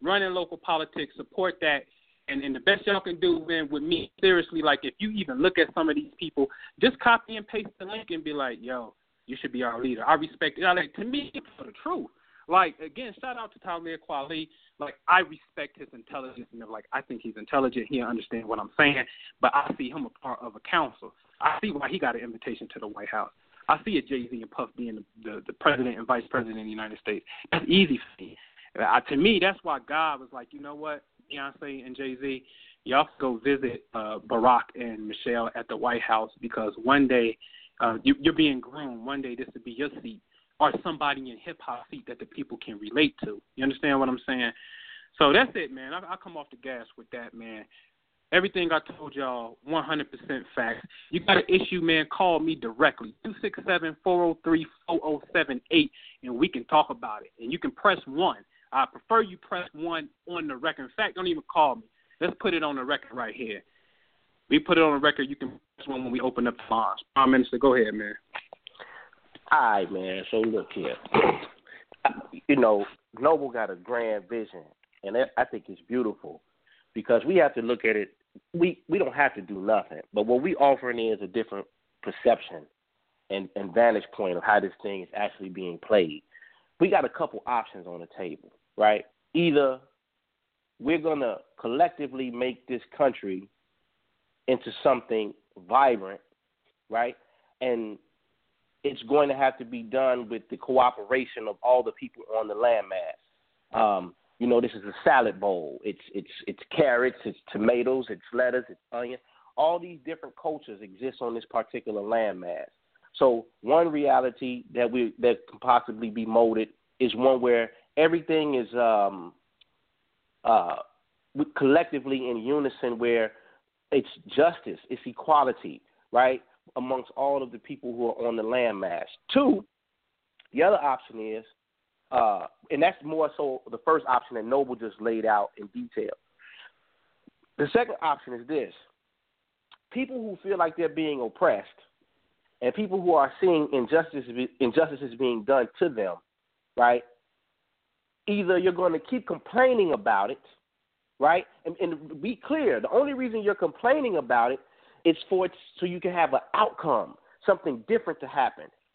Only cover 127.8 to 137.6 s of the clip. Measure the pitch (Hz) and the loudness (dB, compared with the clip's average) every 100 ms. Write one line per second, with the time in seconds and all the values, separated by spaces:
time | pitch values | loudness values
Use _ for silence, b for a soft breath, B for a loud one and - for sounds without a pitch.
127.8 | - 117 117 110 117 117 110 123 120 101 | -10 -4 -4 -2 -4 -2 -2 0 0 -2
128.8 | 95 85 - - - - 285 196 - _ | -4 -6 -8 -14 0 2 4 2 -2 _
129.8 | _ _ _ _ _ _ _ 127 175 196 | _ _ _ _ _ _ _ 2 4 4
130.8 | 143 127 - 113 110 110 113 _ _ _ | 2 -2 -6 -12 -10 -10 -12 _ _ _
131.8 | _ _ - 123 113 98 85 _ - 143 | _ _ -4 2 2 0 -4 _ -6 0
132.8 | 165 190 147 160 151 - 147 131 - 117 | 0 0 -6 -2 -2 -2 -6 -6 -10 -6
133.8 | - 160 - 127 - 120 113 135 135 120 | 2 2 4 0 0 -8 0 0 0 -4
134.8 | 113 - 110 113 110 107 101 - 104 123 | -10 -6 -4 0 2 2 2 -6 -14 -12
135.8 | 120 - 107 - _ _ B B B _ | -10 -8 -8 -8 _ _ B B B _
136.8 | _ _ _ _ _ _ _ - | _ _ _ _ _ _ _ -4